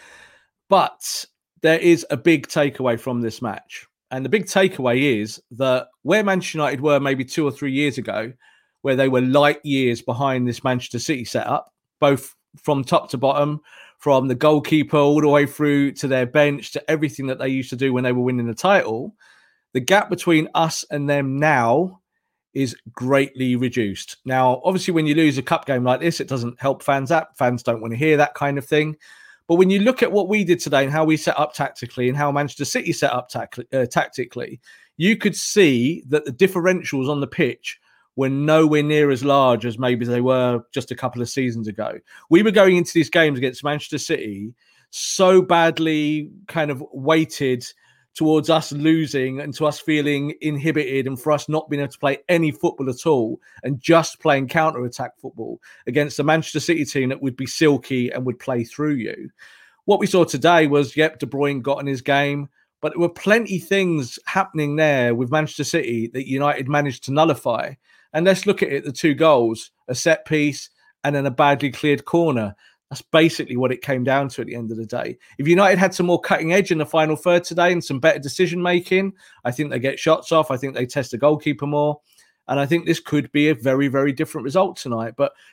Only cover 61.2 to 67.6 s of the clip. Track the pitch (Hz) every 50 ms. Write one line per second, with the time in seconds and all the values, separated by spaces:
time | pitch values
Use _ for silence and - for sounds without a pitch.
61.2 | 143 120 - 139 143 143 143 135 120 139 139 139 143 139 135 123 117 - 139 139
62.2 | 143 143 143 143 143 - _ _ _ _ _ _ - 156 - 170 175 170 170 -
63.2 | - 190 208 233 226 190 190 170 - - 196 196 190 180 165 151 131 117 - -
64.2 | - - - 190 190 - - 156 151 143 147 156 156 151 143 131 123 120 117 117
65.2 | 127 120 143 156 156 147 - - 143 - - 165 139 117 117 113 113 117 - 131
66.2 | 135 123 131 135 143 147 147 - 135 127 147 147 147 143 123 - - - 135 147
67.2 | 160 165 143 - - 127 117 113